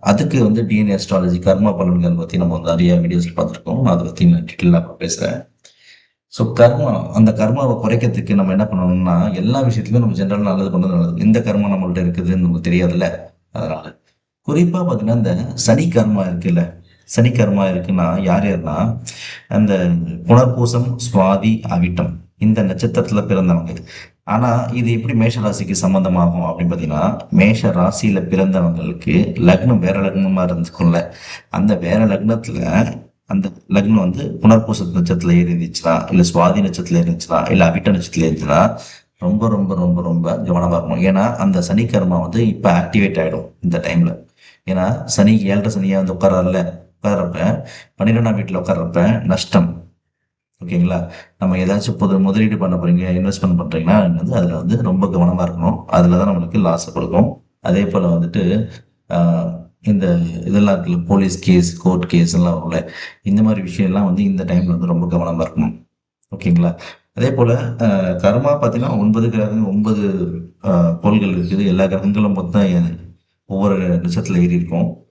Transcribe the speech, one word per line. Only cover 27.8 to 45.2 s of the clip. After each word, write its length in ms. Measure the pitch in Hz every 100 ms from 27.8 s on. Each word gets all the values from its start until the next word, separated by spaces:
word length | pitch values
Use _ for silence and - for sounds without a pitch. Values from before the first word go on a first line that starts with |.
| 90 101 107 95 85
பிறந்தவங்களுக்கு 840 | 92 95 92 87 85 76 - - 78 -
லக்னம் 440 | - 87 92 120 113
வேற 220 | 87 98
லக்னமா 420 | 98 95 95 92
இருந்துச்சுக்கும்ல, 560 | 90 85 85 - 87 85 - - - - _
அந்த 240 | 95 101
வேற 300 | 98 87 104 110
லக்னத்துல 520 | 98 107 113 - - 58 95 - - - _
அந்த 260 | _ 95 95 87 _
லக்னம் 360 | 98 101 110
வந்து 340 | 92 90 - -
புனர்பூச 420 | 110 110 113 107 90
நட்சத்திரத்துல 420 | 87 87 - 87 87
ஏறி 140 | 85
இருந்துச்சுன்னா, 580 | 85 82 - 82 80 -
இல்ல 120 | 92
சுவாதி 380 | 87 85 87 98
நட்சத்திரத்துல 420 | 98 87 87 87
இருந்துச்சுன்னா, 480 | 85 85 - 80 76
இல்ல 180 | 92 85
அவிட்ட 200 | 82 -
நட்சத்திரத்துல 380 | 95 - - 80
இருந்துச்சுன்னா, 520 | 78 71 76 104 - - - _ _
ரொம்ப, 300 | 90 104 113
ரொம்ப, 260 | 104 95
ரொம்ப, 280 | 90 90 87
ரொம்ப 340 | 87 85 85 85
கவனமா 380 | - 87 90
இருக்கணும். 280 | 85 80 82
ஏன்னா 320 | 92 95 110
அந்த 280 | 120 98 90
சனி 220 | 87 98
கர்மா 360 | 117 104 92 87
வந்து 260 | 85 107 110
இப்ப 240 | 95 104
ஆக்டிவேட் 460 | 87 85 107 98 -
ஆயிடும் 280 | 85 85 80 _
இந்த 180 | 87 85
டைம்ல. 380 | 76 85 85 - - _ - _ -
ஏன்னா 340 | 92 92 120
சனி 360 | - -